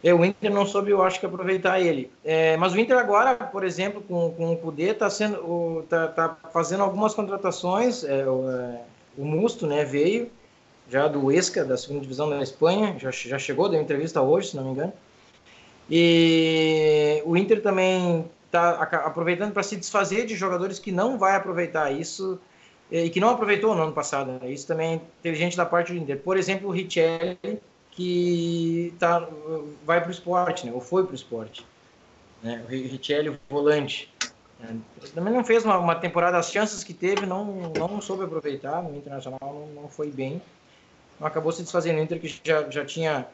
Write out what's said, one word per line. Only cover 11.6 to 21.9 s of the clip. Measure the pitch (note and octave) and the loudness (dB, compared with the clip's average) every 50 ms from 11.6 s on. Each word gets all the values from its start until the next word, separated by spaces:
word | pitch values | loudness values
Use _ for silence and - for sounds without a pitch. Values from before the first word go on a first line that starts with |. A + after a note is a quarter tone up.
| D3+ | 0
da | C3 B2+ B2 | 0 -2 -4
segunda | - - C#3+ C#3+ | -4 -6 -8 -8
divisão | C3+ C3 C3 B2+ D3+ D3+ | -6 -8 -6 -4 -2 -2
da | C#3+ C#3+ C#3 | -2 -2 -4
Espanha, | B2+ - - D#3 E3 F#3 G3+ G#3+ G3+ F3+ - | -6 -2 2 2 2 4 4 0 0 -2 -4
já, | - C3 | -6 -8
já | B2 - - A#2+ C3+ C#3 | -6 -6 -8 -6 -6 -6
chegou, | C#3 - C#3 C3 F3+ G3+ | -4 -4 0 0 0 2
deu | F3 D#3 | 2 0
entrevista | D3+ C3 D3 C#3 D#3 E3 - D#3+ | 0 0 -2 -2 -2 -2 0 2
hoje, | C3+ C3+ D3+ F#3+ G3 - | 4 4 4 2 2 -2
se | - | -8
não | C#3+ C3 | -8 -6
me | C3 | -6
engano. | C3 C3+ D3+ F#3 - - _ _ _ _ _ - _ _ _ - - - - - - - - - | -4 -4 -6 -6 -8 -12 _ _ _ _ _ -20 _ _ _ -20 -20 -20 -20 -20 -20 -20 -8 0
E | D#3 E3 E3+ E3+ E3+ E3 E3 E3 E3 E3 D#3+ D#3+ D#3+ D#3+ D#3+ D#3+ D#3+ D#3 D#3 D#3 D3+ D3+ D3+ D3 D3+ D3+ D3 | 4 4 6 8 8 8 6 6 6 6 4 4 4 4 4 4 4 4 6 6 6 6 6 4 2 2 0
o | E3 E3 F3 | 2 2 2
Inter | G3+ F#3+ A3+ G#3+ | 4 4 2 4
também | A3 G#3 G3 F#3+ F#3 F#3 F#3 F#3 F3+ F3 E3+ E3 E3 E3 - _ _ _ | 4 0 2 4 4 4 4 2 2 2 2 0 -2 -6 -12 _ _ _
tá | - F3 E3+ F3 | 2 4 4 4
aca-, | E3+ - D#3 D#3 - D#3+ C#3+ | 2 2 0 0 0 0 0
aproveitando | D#3 D3+ E3+ E3+ E3+ F3+ E3+ G3+ G#3+ G3+ | -2 -2 -2 0 0 0 0 -2 -2 -2
pra | G3+ F#3 | -2 -4
se | - G#3+ | -4 -6
desfazer | F#3 E3+ - - G#3 G3 G3 G3 A3 B3 | -8 -10 -2 0 0 0 2 0 -2 -2
de | A3 A3 | -2 -4
jogadores | F3+ F#3+ F#3+ F#3 F3 F3+ G3 G3 - | -4 -2 -2 -2 -2 -2 -4 -6 -8
que | - G#3+ | -8 -4
não | F#3 F3+ G3+ B3 C4+ A3 | 0 0 0 0 0 2
vai | F#3+ F#3+ G3 | 2 4 4
aproveitar | G3 G3 F#3 F3 E3 F3 E3+ - D#3+ D3+ C#3+ | 2 0 -2 -2 -2 -2 -2 0 -2 0 0